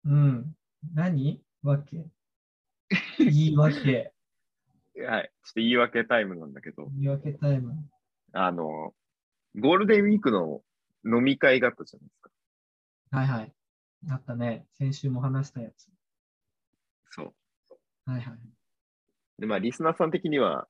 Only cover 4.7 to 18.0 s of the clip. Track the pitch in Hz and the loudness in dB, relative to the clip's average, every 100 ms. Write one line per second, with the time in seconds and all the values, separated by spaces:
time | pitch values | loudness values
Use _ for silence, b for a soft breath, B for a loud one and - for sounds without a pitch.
4.7 | _ _ - - 95 73 _ - - 113 | _ _ -12 -6 -4 -6 _ -10 -2 2
5.7 | 123 117 120 113 120 101 87 78 67 - | 4 2 0 2 0 0 -6 -14 -16 -18
6.7 | - - 139 139 139 147 143 143 135 120 | -16 -12 -4 -4 -4 -8 -4 -2 0 -2
7.7 | 151 - _ _ _ _ 95 92 87 78 | -10 -14 _ _ _ _ -2 -2 -2 -6
8.7 | 78 78 _ _ _ _ _ _ 101 131 | -8 -12 _ _ _ _ _ _ -2 2
9.7 | 185 208 214 202 208 139 101 82 73 _ | 4 6 4 6 4 4 2 0 -8 _
10.7 | _ _ _ 110 117 131 135 143 127 120 | _ _ _ 0 2 2 4 4 4 2
11.7 | - - - - _ _ _ _ _ _ | -2 -20 -20 -20 _ _ _ _ _ _
12.7 | _ _ _ _ 139 131 120 110 _ _ | _ _ _ _ -2 -2 -2 -8 _ _
13.7 | _ _ _ 170 131 - 120 117 113 - | _ _ _ -10 -10 -8 -6 -4 -6 -12
14.7 | _ 135 135 139 127 135 135 139 123 113 | _ -6 -4 -4 -2 -2 -2 -4 -10 -14
15.7 | _ _ _ _ _ _ _ _ _ _ | _ _ _ _ _ _ _ _ _ _
16.7 | _ _ _ _ - - _ _ _ _ | _ _ _ _ -16 -16 _ _ _ _
17.7 | - _ _ | -20 _ _